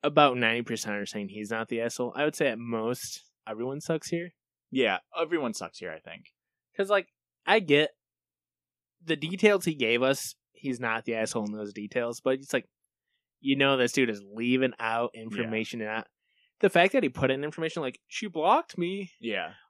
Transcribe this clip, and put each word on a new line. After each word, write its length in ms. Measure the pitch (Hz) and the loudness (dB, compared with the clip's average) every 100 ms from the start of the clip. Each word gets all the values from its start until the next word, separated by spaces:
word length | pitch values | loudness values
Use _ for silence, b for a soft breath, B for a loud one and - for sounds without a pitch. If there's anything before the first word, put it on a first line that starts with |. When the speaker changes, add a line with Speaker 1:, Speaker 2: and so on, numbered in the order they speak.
Speaker 1:
About 340 | 147 147 147 123 | 4 6 6 6
ninety 240 | 117 117 | 2 0
percent 340 | 120 113 110 101 | -2 -6 -4 -4
are 100 | 101 | -4
saying 220 | 107 98 | -6 -8
he's 200 | 101 104 | -8 -6
not 180 | 113 113 | -4 -4
the 120 | 117 | -2
asshole. 320 | 117 - 123 - | -4 -4 -6 0
I 80 | 151 | -2
would 100 | - | 2
say 120 | 143 | 0
at 120 | 113 | 0
most, 640 | 117 113 110 123 - - _ _ - | -4 -2 -2 -4 -8 -14 _ _ -12
everyone 340 | 110 123 139 | -6 -6 -6
sucks 280 | - 160 - | -4 -6 -4
here. 240 | 170 175 _ _ _ _ | -6 -6 _ _ _ _
Speaker 2:
Yeah, 300 | 127 120 92 _ - | 0 2 0 _ -6
everyone 360 | 160 165 127 104 | -2 0 -2 -6
sucks 240 | 85 - | -10 -12
here, 120 | 90 | -12
I 80 | 80 | -12
think. 260 | - 82 - _ _ _ _ - | -14 -20 -20 _ _ _ _ -6
Speaker 1:
'Cause, 140 | 196 | 2
like, 160 | 202 175 _ _ _ - | 2 0 _ _ _ 2
I 120 | 214 | 2
get 360 | 175 143 151 _ _ _ _ _ _ _ _ _ _ _ | 6 6 6 _ _ _ _ _ _ _ _ _ _ _
the 120 | 165 156 | -4 -2
details 500 | 160 190 214 196 180 | -2 4 6 6 2
he 80 | |
gave 300 | 151 113 120 | 0 2 4
us, 320 | 131 135 - - _ | 4 2 -2 -12 _
he's 260 | _ 139 123 | _ -6 -2
not 260 | 120 113 113 | -2 -2 -2
the 100 | 113 | -2
asshole 300 | 110 117 107 | -2 -2 -4
in 80 | |
those 200 | 107 104 | -6 -8
details, 460 | 104 104 123 120 120 | -10 -6 -4 -4 -2
but 140 | 131 131 | 0 0
it's 180 | 135 | 0
like, 160 | 131 - _ _ _ _ _ _ _ | -4 -4 _ _ _ _ _ _ _
you 160 | 135 139 | -2 2
know 200 | 139 135 | 4 4
this 140 | 120 | 2
dude 180 | - 123 | 2 0
is 100 | 104 | 0
leaving 500 | 101 107 120 127 131 113 | -8 -6 0 2 2 0
out 320 | 113 113 120 113 | -4 -2 -4 -6
Speaker 2:
Yeah. 60 | |
Speaker 1:
information 580 | 113 107 113 110 110 120 | -10 -6 -4 -4 -4 -6
and 80 | 107 | -6
not, 180 | 110 - _ _ _ _ _ | -6 -8 _ _ _ _ _
the 100 | 196 | 2
fact 240 | 175 185 | 4 4
that 80 | 269 | 4
he 60 | 160 | 0
put 220 | 127 135 | 0 0
in 120 | 135 | 0
information, 380 | 147 151 160 170 | -4 -6 -6 -4
like, 180 | 135 - _ | -8 -8 _
"She 200 | - 214 | -10 -8
blocked 500 | 160 170 262 339 - | 0 4 4 2 -6
me. 360 | 175 196 185 _ | -6 -6 -10 _
Speaker 2:
Yeah. 360 | 117 101 80 - _ | -6 -6 -6 -12 _